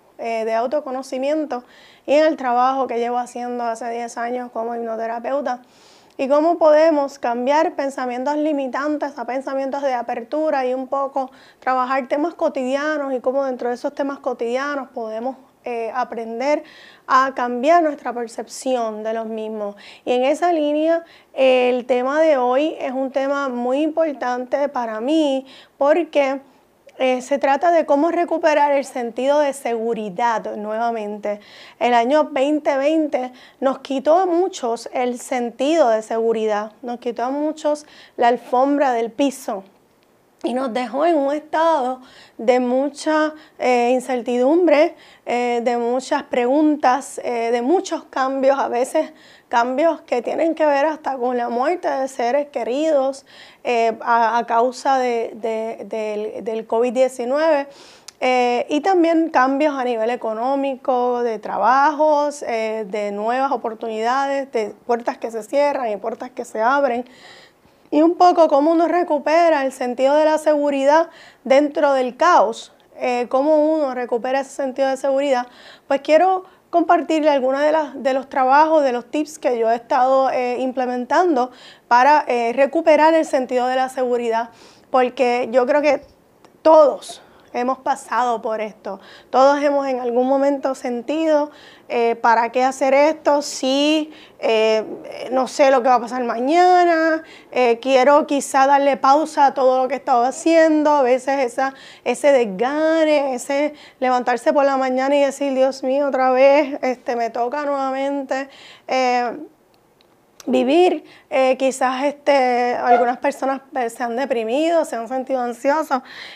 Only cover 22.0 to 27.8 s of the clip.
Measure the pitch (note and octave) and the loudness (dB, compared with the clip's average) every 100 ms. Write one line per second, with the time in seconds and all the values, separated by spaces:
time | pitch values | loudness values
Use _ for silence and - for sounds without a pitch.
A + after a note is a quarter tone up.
22 | B3+ D4+ D#4+ C4+ B3 B3+ D#4 - C#4 C4 | 0 2 2 4 2 0 0 -4 -8 -6
23 | C4+ C4+ C4+ C#4 C#4 A#3+ A#3+ C4+ D#4 D#4+ | -4 -4 -2 -2 -4 -4 -4 -2 -2 -2
24 | D#4+ - B3 B3 B3+ C#4 C#4+ C4 A#3 G#3+ | -2 -2 -6 -6 -4 -2 -2 -4 -6 -6
25 | B3 D#4+ D4 C4+ C4+ - - - C#4 E4+ | -2 0 0 -2 -6 -20 -20 -2 2 2
26 | D#4+ C#4+ C4+ C4+ - _ _ _ - - | 0 0 0 -2 -10 _ _ _ -20 -4
27 | C4 B3+ B3+ C#4 C4+ C#4 E4+ E4+ | -2 -2 -2 -2 0 2 2 2